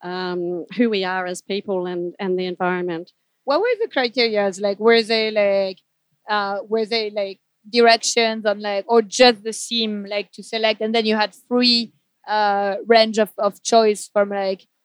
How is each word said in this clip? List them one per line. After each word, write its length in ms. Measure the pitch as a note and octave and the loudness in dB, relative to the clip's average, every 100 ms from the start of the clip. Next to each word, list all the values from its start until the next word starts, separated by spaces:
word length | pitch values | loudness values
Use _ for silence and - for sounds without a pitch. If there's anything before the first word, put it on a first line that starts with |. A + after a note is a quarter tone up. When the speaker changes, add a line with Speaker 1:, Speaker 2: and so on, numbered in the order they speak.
Speaker 1:
um, 640 | F3+ F3+ F3+ F3+ F3 F3 D3+ F#3+ | -10 -8 -6 -4 -4 -6 -6 0
who 120 | A#3 | 0
we 160 | G3+ | 0
are 220 | F#3 F#3 F3+ | -2 -4 -6
as 160 | F3+ | -8
people 440 | - G3 G3+ F#3 F3+ | -8 -8 -4 -4 -4
and, 280 | F3 F3 - | -6 -8 -6
and 200 | F#3+ F#3 | -4 -2
the 80 | F#3 | -4
environment. 680 | F3+ F3+ F3+ F3+ E3 F3+ _ _ _ | -4 -2 -2 -4 -6 -10 _ _ _
Speaker 2:
What 160 | - D4+ | -4 0
were 60 | A#4+ G#4+ | 0 -2
the 80 | A4+ | -2
criterias? 720 | C#4 B3 B3 A#3 G#3 G3+ F3+ | -2 -2 0 0 0 -2 -2
Like, 200 | G3+ G3+ | -4 0
were 220 | A3+ A3+ | 4 4
they, 280 | G#3+ A3+ A3 | 2 0 0
like, 500 | G#3+ G3+ G3 F#3+ F#3+ _ _ _ _ - | 2 2 2 -2 -6 _ _ _ _ -4
uh, 320 | G#3 G3 G3+ G#3 | -4 -2 -6 -4
were 180 | A3 | -4
they, 260 | G#3 A3+ G#3+ | -2 -2 -4
like, 300 | G#3 G3 F#3+ _ _ G#3+ | -4 -6 -8 _ _ -2
directions 800 | A#3 A#3 A3+ - A#3+ A3+ A3 G#3 | 4 6 6 2 2 2 0 -2
on, 140 | G#3 | -2
like, 240 | G#3 G3+ G3 | -2 -4 2
or 140 | A#3 | 2
just 400 | G3+ - B3 G#3 | 2 6 6 4
the 100 | A3 | -4
theme, 540 | G#3+ - A#3 A3 G#3 G3 | -10 -6 -4 -4 -4 -6
like, 220 | G#3 - | -6 -8
to 100 | - | -12
select, 360 | - A3+ A3 A3 | -10 -2 0 0
and 140 | A3 | -2
then 120 | A3+ G#3+ | 0 0
you 100 | G#3+ | 0
had 180 | G#3 - - | -2 -4 -2
free, 440 | B3 B3 A#3 A3+ _ _ _ - | 0 2 0 -2 _ _ _ -4
uh, 480 | G#3+ G#3 G3+ G3+ F#3+ G3+ | 0 0 0 -2 -2 4
range 320 | A3+ A3 A3 | 4 4 0
of, 140 | G#3 - | -2 -2
of 240 | G3+ - | -4 -4
choice 460 | - A#3 A3 G#3 - | 0 4 4 0 -2
from, 180 | G#3 G3+ | -2 0
like, 360 | G3+ F#3+ F#3+ _ _ | -2 -4 -6 _ _